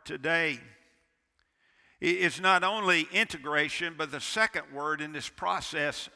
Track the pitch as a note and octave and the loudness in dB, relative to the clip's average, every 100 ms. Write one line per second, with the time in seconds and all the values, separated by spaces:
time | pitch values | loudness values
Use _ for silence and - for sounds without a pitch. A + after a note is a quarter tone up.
0 | - D3+ D#3 E3 D#3+ C#3 A#2 - _ _ | -12 -6 0 2 2 -2 -10 -20 _ _
1 | _ _ _ _ _ _ _ _ _ - | _ _ _ _ _ _ _ _ _ -4
2 | E3+ F3+ F3 - F#3+ F#3 F#3 A3 F#3+ E3+ | 0 2 2 2 4 4 4 2 4 4
3 | E3+ F#3 A3 D#3+ C#3 D3 D3+ - E3+ D#3 | 4 0 0 -2 -2 0 0 -2 -6 -4
4 | D#3 C#3+ - A3 A3 E3 D3 C#3 D3 D3+ | -6 -4 -4 0 0 0 -8 -6 -2 -2
5 | D3+ D3 - - F3+ F#3 - D#3+ D3 - | -4 -8 -10 -4 -2 -2 -2 -2 -2 -4
6 | - | -10